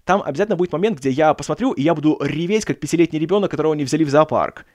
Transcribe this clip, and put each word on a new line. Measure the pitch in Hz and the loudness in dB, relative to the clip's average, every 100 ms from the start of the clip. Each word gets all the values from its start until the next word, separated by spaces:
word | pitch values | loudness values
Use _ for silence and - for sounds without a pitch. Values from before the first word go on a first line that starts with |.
там | - 185 | -2 0
обязательно | - 139 208 170 | 0 -4 -2 0
будет | 180 | -2
момент, | 156 214 156 | 0 -2 0
где | 135 | -2
я | 131 156 | 2 2
посмотрю, | 143 143 143 262 | 2 -4 -4 -2
и | - | 0
я | 151 | 0
буду | 160 151 151 | 2 2 0
реветь, | 143 143 170 214 | -2 -4 -2 -2
как | 214 143 | -2 -6
пятилетний | 147 165 165 156 | -2 0 2 0
ребёнок, | 156 202 190 | 0 0 0
которого | 165 156 | -2 -2
не | 151 | 0
взяли | 135 165 | -2 0
в | 151 | 4
зоопарк. | 143 156 113 78 - - | 4 4 2 -2 -6 -20